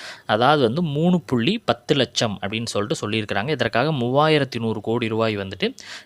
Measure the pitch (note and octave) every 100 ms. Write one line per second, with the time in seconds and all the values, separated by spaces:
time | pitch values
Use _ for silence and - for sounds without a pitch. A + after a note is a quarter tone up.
0 | - - - G#2+ B2+ D3+ A#2 C3+ E3+ C#3+
1 | E3+ F3+ - B2 A#2 A3+ - - - C#3+
2 | A#2+ - A#2 F#2+ G2+ A2 A#2 G#2 G#2 -
3 | G#2+ A2 G#2 G2+ B2 C#3+ A2+ A#2 C#3+ D3+
4 | A#2+ C3+ D#3 D3+ C3 A#2+ A2+ G#2+ G#2+ A#2
5 | A2+ A2 A2+ G#2 F#2+ G2 A3 - - -